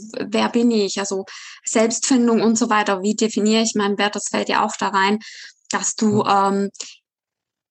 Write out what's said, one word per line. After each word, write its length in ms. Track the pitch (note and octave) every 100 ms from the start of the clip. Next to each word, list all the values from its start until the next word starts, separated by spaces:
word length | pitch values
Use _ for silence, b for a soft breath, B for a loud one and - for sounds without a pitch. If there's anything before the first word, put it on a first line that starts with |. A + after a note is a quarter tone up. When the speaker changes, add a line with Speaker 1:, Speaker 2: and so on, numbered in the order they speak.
| A3 -
Speaker 1:
wer 300 | G3 A3 A3
bin 220 | A#3+ A#3+
ich? 280 | A3+ G3 G3
Also 260 | G3 F#3+ G3 B B B
Selbstfindung 800 | - A3+ A3+ A#3 - B3+ A#3+ A3+
und 160 | A3 A3+
so 120 | A3+
weiter. 320 | G#3+ G3+ G3
Wie 120 | G3
definiere 480 | G#3+ A3 A3 G#3+ A3
ich 120 | A3+
meinen 240 | G#3+ G3+ G3+
Wert? 180 | G#3 G#3
Das 120 | -
fällt 200 | G#3+ G3+
ja 160 | F3+
auch 120 | G#3+ -
da 100 | G3
rein, 300 | G3 G3 G#3+ B B B _ -
dass 240 | G3+ - -
du, 260 | G#3+ G#3
Speaker 2:
Mhm. 60 | -
Speaker 1:
ähm, 420 | G3 G3 G3 G3+ - B B _ _ _ _ _ _ _